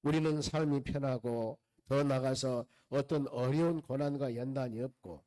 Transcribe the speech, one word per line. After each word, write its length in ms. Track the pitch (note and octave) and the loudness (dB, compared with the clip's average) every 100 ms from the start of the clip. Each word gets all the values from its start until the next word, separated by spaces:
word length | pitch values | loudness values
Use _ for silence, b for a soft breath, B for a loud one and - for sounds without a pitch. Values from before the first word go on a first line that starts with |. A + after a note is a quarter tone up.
우리는 400 | C#3+ D#3 D#3 D3+ | 2 2 2 0
삶이 420 | - D#3 D#3 C#3 | 0 0 2 2
편하고 760 | - C#3+ C#3 B2+ A#2+ A#2 A2 - _ _ - | 0 -2 0 0 -2 -2 -2 -6 _ _ -2
더 160 | C3+ | 2
나아가서 640 | C#3+ C3 C3 C3 C3 B2 A#2+ b b | 2 2 0 0 0 -2 -4 b b
어떤 380 | C#3 C#3 D#3 C#3 | -2 0 0 0
어려운 540 | A#2+ B2+ D3+ E3+ E3 | 0 0 4 2 0
고난과 540 | - C3+ C#3+ C#3+ C3+ | -2 -2 -2 -2 -2
연단이 460 | A#2 B2+ C3+ B2+ A2 | -2 -4 -2 -4 -4
없고 420 | C3+ _ F#2+ D#2 | -6 _ -16 -16